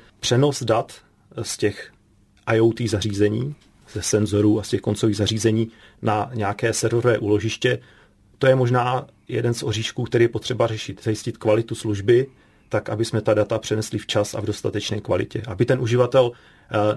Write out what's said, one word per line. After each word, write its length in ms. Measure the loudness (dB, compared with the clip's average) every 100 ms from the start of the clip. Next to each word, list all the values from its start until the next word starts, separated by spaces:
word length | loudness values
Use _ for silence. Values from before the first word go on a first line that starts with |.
| -6 _
přenos 440 | 0 2 2 2
dat 300 | 0 0 -2 -10 _ _ _ -12
z 160 | -10 -4
těch 340 | -4 -4 -12 -20 _ _ _ _ -2
I 160 | 2
O 100 | 2
T 160 | 2 -2
zařízení, 680 | -2 -2 0 0 0 -6 -10 _ _ -14
ze 80 | -8
senzorů 580 | -2 0 2 2 4 2
a 40 |
z 60 | 0
těch 120 | -4
koncových 360 | -2 0 0 0
zařízení 540 | 0 0 2 2 -2 -6 -20 _
na 300 | -2 -2 -2
nějaké 400 | -4 -4 -2 -2
serverové 440 | -2 0 0 2 2
úložiště, 640 | 2 0 0 -2 -2 -2 -6 -20 _ _ _ _
to 100 | 4
je 80 | 4
možná 520 | 4 2 0 -2 -6 _ -8
jeden 260 | -2 -2
z 100 | -2
oříšků, 400 | -2 -4 -4 -6
který 200 | -2 4
je 60 | 4
potřeba 380 | 2 -4 0 0
řešit. 360 | -2 -8 -6
Zajistit 340 | -4 -4 -6 -4
kvalitu 380 | 2 2 2 -4
služby, 520 | -4 -2 4 4 4 -6 _ _ _
tak, 180 | -4 -2
aby 160 | -4 -2
jsme 160 | 0
ta 120 | 2
data 260 | 2 2 -2
přenesli 400 | -2 -4 -2 -6
včas 360 | -2 -2 -2 -2
a 60 |
v 40 | -6
dostatečné 560 | -4 -4 -4 -4 -6
kvalitě. 400 | -2 -2 -2 -8 -8
Aby 180 | -2 0
ten 160 | 2
uživatel, 500 | 2 2 4 4 2
eh, 440 | 0 -16 -20 -6 0 0